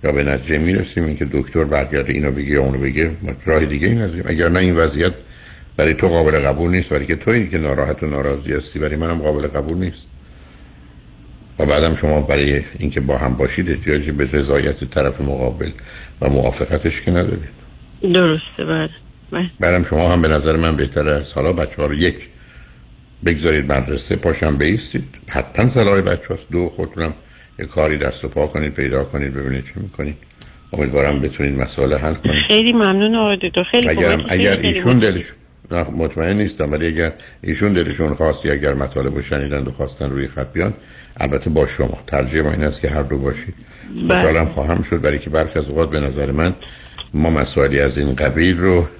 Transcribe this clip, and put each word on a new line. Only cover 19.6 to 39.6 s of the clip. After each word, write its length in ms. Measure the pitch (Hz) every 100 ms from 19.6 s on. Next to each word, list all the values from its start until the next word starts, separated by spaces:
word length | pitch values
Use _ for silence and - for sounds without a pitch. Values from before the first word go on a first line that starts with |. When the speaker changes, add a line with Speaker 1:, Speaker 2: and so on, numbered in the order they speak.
Speaker 1:
بعدم 240 | 87 87
شما 280 | 80 78 87
هم 100 | 87
به 60 | 80
نظر 280 | 78 76 80
من 200 | 82 76
بهتره 360 | 67 - 73
از 200 | 73 71
حالا 200 | 73 76
بچه‌ها 340 | 85 85 - 73
رو 80 |
یک 340 | 73 87 - - - - - - - - - - - -
بگذارید 460 | 78 82 76 67
مدرسه، 440 | 69 65 69 - -
پاشم 400 | 87 78 78 71
بیستید، 480 | 76 104 - - - - -
حتماً 420 | - - - 120
صلاح 320 | 127 101 98
بچه‌هاست. 460 | 95 87 - 82 -
دو، 180 | 87 87
خودتونم 460 | - 82 - 80 78 - - - -
یه 80 | -
کاری 320 | - 78 76
دست 260 | 71 -
و 40 | 69
پا 180 | 69 73
کنید، 280 | 76 76
پیدا 300 | 67 67 65
کنید، 300 | 69 71 69
ببینید 300 | 67 67 67
چه 80 | 65 -
می‌کنید. 380 | 65 - 73 73 - - - - -
امیدوارم 480 | - 69 69 71 71
بتونید 400 | 67 - 71 67
مسائل 340 | 62 - 67
حل 200 | 67 78
کنید. 300 | 80 - - -
Speaker 2:
خیلی 240 | 214 226
ممنون 420 | 233 202 190 208
آقای 220 | 226 214 196
دکتر. 220 | 185 180
خیلی 240 | 180 240 240
Speaker 1:
اگرم، 320 | 82 85 82
Speaker 2:
کمک، 80 | 78
خیلی، 200 | 92 98
Speaker 1:
اگر 80 | 95
Speaker 2:
خیلی 120 | 92
Speaker 1:
ایشون 240 | 85 -
Speaker 2:
ممنون. 180 | 123 107
Speaker 1:
دلش، 140 | 90 - - - - -
نه، 120 | 87 82
مطمئن 460 | - 80 - 82 101
نیستم، 360 | 104 - 73
ولی 140 | 76 82
اگر 260 | 80 82 - - -
ایشون 300 | - 80 104
دلشون 420 | 92 80 71 78
خواستی، 360 | 73 80 71 76
اگر 240 | 71 71
مطالب 400 | 69 67 67 67
رو 80 | 71
شنیدن 400 | 67 73 69 71